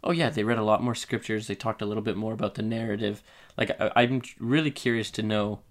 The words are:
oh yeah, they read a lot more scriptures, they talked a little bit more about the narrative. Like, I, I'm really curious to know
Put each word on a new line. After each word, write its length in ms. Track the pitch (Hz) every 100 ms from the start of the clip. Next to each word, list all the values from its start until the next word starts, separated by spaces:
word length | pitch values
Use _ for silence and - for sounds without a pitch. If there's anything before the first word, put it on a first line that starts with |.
oh 60 | -
yeah, 200 | 170 143
they 120 | 113
read 160 | 107 117
a 60 |
lot 180 | 107 107
more 140 | 120 113
scriptures, 500 | - 113 - 110 107
they 80 |
talked 260 | 101 113 107
a 60 | 104
little 160 | 107
bit 140 | 107 98
more 160 | 110
about 220 | 110 107 -
the 60 |
narrative. 600 | 110 113 113 104 107 104 - - - -
Like, 140 | 113 -
I, 120 | 107
I'm 280 | - 123 131 - -
really 320 | 113 143 156
curious 400 | - 127 117 107
to 100 | -
know 380 | 110 107 104 104 -